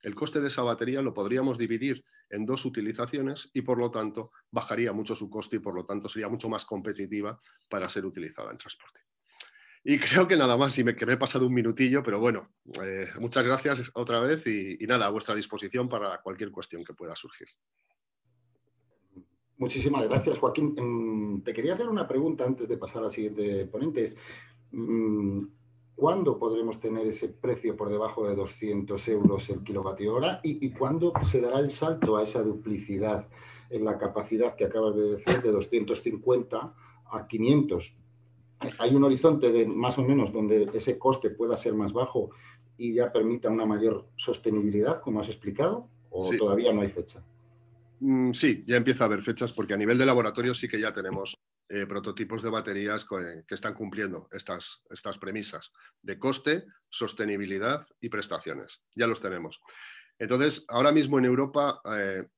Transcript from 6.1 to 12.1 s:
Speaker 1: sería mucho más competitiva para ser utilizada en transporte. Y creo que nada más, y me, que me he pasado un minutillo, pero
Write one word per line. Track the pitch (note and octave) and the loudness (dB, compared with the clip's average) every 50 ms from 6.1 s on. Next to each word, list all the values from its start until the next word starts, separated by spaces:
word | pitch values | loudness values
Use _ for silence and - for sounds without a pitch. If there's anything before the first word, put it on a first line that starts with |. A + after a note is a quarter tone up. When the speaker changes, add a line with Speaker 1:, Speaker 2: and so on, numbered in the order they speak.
Speaker 1:
sería | - A2 G#2+ G2+ | -8 -6 -4 -4
mucho | - - - A2+ | -6 -4 -4 -4
más | A2 G2+ - | -4 -4 -6
competitiva | - G#2+ F#2+ F#2+ G#2+ G2+ - G2 F2+ G#2 G#2 G2+ G#2 A#2+ - _ - _ _ _ - | -6 -8 -6 -6 -6 -6 -6 -6 -4 -4 -4 -4 -4 -8 -10 _ -20 _ _ _ -8
para | G#2+ G2 F#2 F2+ | -6 -4 -4 -4
ser | - G#2 F#2 | -4 -4 -6
utilizada | F#2+ - F#2 E2 D#2 - - A1 A1 | -6 -8 -8 -12 -12 -10 -12 -12 -12
en | A1+ - | -12 -14
transporte. | - - - _ - - _ _ _ _ _ _ _ _ _ - - - _ - - - - _ - | -16 -18 -18 _ -20 -20 _ _ _ _ _ _ _ _ _ -10 -10 -10 _ -20 -20 -20 -20 _ 0
Y | C3+ D3 C#3+ | 0 2 2
creo | - - - F#3 F#3 | 2 4 6 6 6
que | F3 F#3+ | 6 6
nada | D#3 C3+ B2+ A#2+ | 6 6 6 6
más, | A#2+ C#3 C3+ - C3 | 4 4 2 2 2
y | A#2 | 2
me, | A#2+ A2 | 2 2
que | - A2+ | 0 0
me | A#2 B2+ | 0 2
he | B2 | 2
pasado | C3+ C3 - C3 B2+ | 0 0 2 2 2
un | B2 B2+ | 4 4
minutillo, | B2 A2 A#2 A2 C3 C3 B2+ C3 C#3+ B2 | 2 2 2 2 2 2 4 4 2 2
pero | A2+ | 0